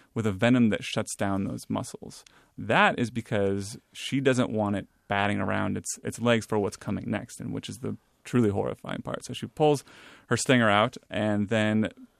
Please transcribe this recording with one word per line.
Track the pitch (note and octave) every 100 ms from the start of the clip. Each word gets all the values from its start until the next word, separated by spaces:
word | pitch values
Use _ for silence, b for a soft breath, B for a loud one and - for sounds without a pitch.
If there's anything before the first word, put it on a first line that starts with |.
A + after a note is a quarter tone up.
| b
with | A#2 G#2+
a |
venom | F#2+ A#2+ B2 A2+
that | G2
shuts | - F#2 F2 -
down | G2+ G2
those | F#2 - -
muscles. | G#2+ A2 - - - - b b -
That | G#2 D3 G3+ -
is | A#2
because | A#2 - G#2+ G2 G2 G2 B2+ _
she | - - C3+
doesn't | C3+ B2+ A#2+
want | A2 G#2 G2+
it | - _ -
batting | G2+ G2+ G2+
around | G2+ G2+ G2 G2
its, | - -
its | - G#2+
legs | A#2 A2+ -
for | G#2+
what's | F#2+ -
coming | - F#2+ A2+
next, | G#2 A2+ -
and | -
which | - -
is | G#2
the | A2 G#2 _ _
truly | - B2 G#2+
horrifying | G2+ D#2 - - -
part. | - - -
So |
she | A#2+ -
pulls | - D3+ C#3+ - B B B B
her | A#2
stinger | - B2+ A2+
out | G2+ A#2+ - -
and | E2+ G#2+ G#2 G2+
then | A2 G#2+ G#2+ G2+ - -